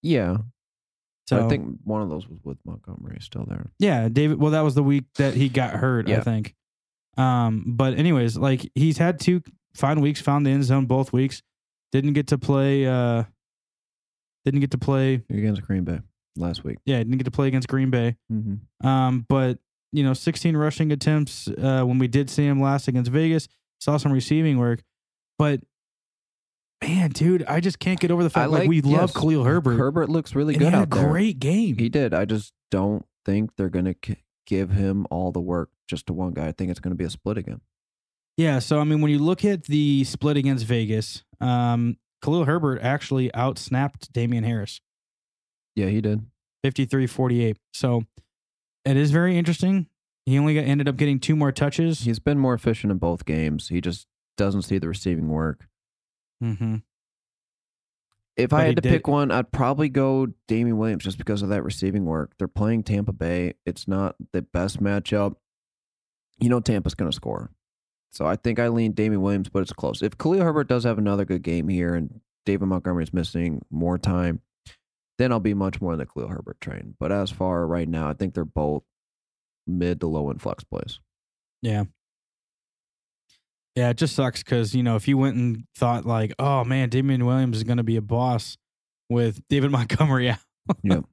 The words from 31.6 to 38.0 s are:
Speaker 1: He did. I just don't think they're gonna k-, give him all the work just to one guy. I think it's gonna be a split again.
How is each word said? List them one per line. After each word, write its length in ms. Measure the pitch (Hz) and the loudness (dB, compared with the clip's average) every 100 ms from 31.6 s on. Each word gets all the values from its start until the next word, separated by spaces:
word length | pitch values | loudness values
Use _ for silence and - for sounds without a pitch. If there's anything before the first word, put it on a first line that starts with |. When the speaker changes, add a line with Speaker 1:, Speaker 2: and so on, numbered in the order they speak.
| 220 113 | 2 0
Speaker 1:
He 100 | 117 | 0
did. 240 | 151 127 | 2 0
I 120 | 82 98 | 0 0
just 260 | 110 104 _ _ | -2 -4 _ _
don't 340 | 98 98 107 - _ | -2 0 -2 -6 _
think 320 | - 98 107 - | -2 0 -2 -4
they're 120 | 95 | -2
gonna 240 | 90 92 | 0 -2
k-, 280 | 92 - 104 _ _ - | -4 -8 -10 _ _ -4
give 240 | 95 92 | -2 0
him 360 | 98 98 95 95 | 0 0 -2 -4
all 220 | 85 90 | -4 -4
the 80 | 87 | -4
work 300 | 87 87 - _ - | -4 -4 -6 _ -10
just 180 | 85 - | -10 -6
to 40 | |
one 200 | 82 92 | -6 -4
guy. 140 | 82 80 | -4 -8
I 40 | |
think 180 | 82 92 | -6 -6
it's 100 | 87 | -6
gonna 140 | 90 87 | -6 -4
be 80 | |
a 60 | 85 | -6
split 280 | - - 107 | -6 -6 -6
again. 220 | - 117 _ _ _ _ | -8 -14 _ _ _ _